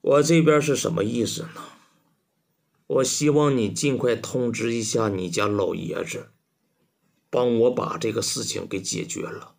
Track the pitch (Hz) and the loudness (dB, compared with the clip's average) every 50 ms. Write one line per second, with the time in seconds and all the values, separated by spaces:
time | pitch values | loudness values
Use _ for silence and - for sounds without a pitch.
0 | - - 139 143 147 156 170 165 160 151 151 147 147 156 139 - - 107 82 85 | 4 4 4 4 6 6 6 6 6 6 4 4 4 2 -2 0 0 -2 -2 0
1 | 98 110 120 120 110 98 - - - - - - - - - _ _ _ _ _ | -2 -2 0 -2 -2 -2 -2 -8 -10 -12 -14 -16 -18 -18 -20 _ _ _ _ _
2 | _ _ _ _ _ _ _ _ _ _ _ _ _ _ _ _ _ _ 135 131 | _ _ _ _ _ _ _ _ _ _ _ _ _ _ _ _ _ _ 0 0
3 | 131 127 - - 151 151 147 156 147 147 139 127 110 101 110 - - 143 131 117 | 0 0 0 0 2 4 4 4 4 4 2 2 0 0 -2 -2 0 0 0 0
4 | - 123 113 110 - - - 127 123 120 117 - 110 117 117 117 110 107 - 120 | 0 0 0 0 -4 -4 -2 -2 -2 0 -2 -2 -2 -2 -2 -2 -4 -2 0 0
5 | 113 107 101 92 92 87 82 107 104 104 104 101 98 87 87 87 92 - - 85 | 0 0 0 -2 -4 -4 -2 0 0 0 2 0 0 0 -2 -4 -6 -6 -6 -6
6 | - - - - - - _ _ _ _ _ _ _ _ _ _ _ _ _ _ | -6 -6 -8 -12 -12 -14 _ _ _ _ _ _ _ _ _ _ _ _ _ _
7 | _ _ _ _ _ _ - 131 123 123 120 113 113 127 127 120 - - - - | _ _ _ _ _ _ 0 0 2 2 4 4 4 4 4 0 -4 -4 -6 -4
8 | - 113 110 113 107 - - - 113 - - - 90 - - 95 92 - - - | -4 -4 -2 -2 -4 -4 -4 -6 -6 -6 -6 -8 -8 -6 -8 -6 -6 -6 -6 -6
9 | - - - - - - 80 82 - - _ | -6 -8 -8 -8 -8 -10 -10 -14 -16 -18 _